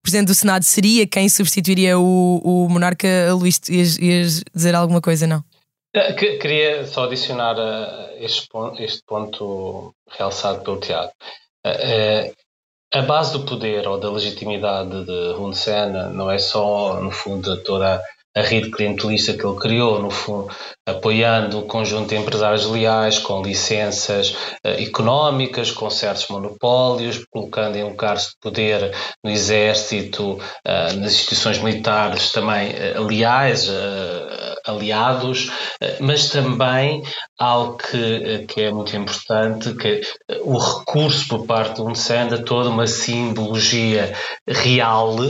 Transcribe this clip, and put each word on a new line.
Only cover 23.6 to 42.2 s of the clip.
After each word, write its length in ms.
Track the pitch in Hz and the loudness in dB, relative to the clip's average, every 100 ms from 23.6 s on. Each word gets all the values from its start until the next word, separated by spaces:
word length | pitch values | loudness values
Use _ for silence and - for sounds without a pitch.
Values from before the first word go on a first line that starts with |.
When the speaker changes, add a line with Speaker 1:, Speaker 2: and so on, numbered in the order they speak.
| - 107 104 - - 101 92 - - - | 0 0 0 -2 -2 0 0 -2 -8 -6
Speaker 2:
eh, 220 | 101 - | -4 -2
económicas, 880 | 110 - 113 139 151 135 127 - 113 | -4 0 2 4 4 2 -2 -2 -4
com 180 | - 107 | -4 -4
certos 380 | - 107 95 - | -2 -2 -4 -6
monopólios, 1000 | 101 101 - 120 127 127 123 117 113 117 | -6 -8 -2 2 4 4 2 -2 -6 -8
colocando 460 | 113 98 - 107 104 | -10 -6 -2 -2 -2
em 60 | |
lugares 400 | 104 98 107 104 | -6 -2 -2 -2
de 100 | - - | -4 -6
poder 520 | 110 98 107 104 98 98 - - | -6 -2 0 2 0 -4 -8 -8
no 80 | 107 | -4
exército, 1080 | 104 101 107 107 107 - 107 95 - 101 95 - - | 0 2 4 4 2 -2 -6 -4 -4 -4 -6 -10 -8
eh, 280 | 95 92 85 | -2 0 0
nas 200 | 98 104 | -2 0
instituições 460 | 98 - - 113 101 | 0 0 0 0 0
militares 720 | 107 107 117 107 104 - - | 0 0 0 2 2 0 0
também, 400 | 113 107 104 98 | 0 0 0 -2
eh, 240 | - 98 - | -4 -4 -2
leais, 680 | 107 107 113 127 135 110 101 | 0 2 4 4 4 2 0
eh, 840 | 98 98 98 90 87 80 50 - - - | -2 -2 -4 -4 -6 -8 -10 -8 -8 -6
aliados, 840 | 104 104 107 123 127 127 127 - - - - | -4 -2 0 2 2 -2 -2 -4 -6 -8 -6
eh, 160 | - - | -6 0
mas 260 | 135 147 - | 2 2 2
também 760 | 143 139 120 127 127 143 151 - - - - | 2 0 2 2 2 2 -2 -6 -12 -12 -2
algo 380 | 120 120 120 - | 2 2 0 -6
que, 200 | - 127 | -4 -2
eh, 480 | 113 113 110 107 | 0 -2 -2 -4
que 180 | - - | -4 -2
é 80 | 107 | -2
muito 220 | 107 104 104 | -2 -4 -6
importante, 760 | 101 - - 110 113 110 120 | -4 -8 0 2 2 0 -4
que, 260 | 110 110 104 - - - | -2 0 0 -4 -10 -10
eh, 120 | - | -6
o 160 | 151 120 | 0 0
recurso 680 | - - - 151 151 - - | 0 -2 0 2 2 0 -2
por 160 | 117 | -4
parte 300 | - 113 110 | 0 0 0
de 60 | - | -4
Hun 120 | 113 | -6
Sen 380 | 113 - 120 | -4 0 0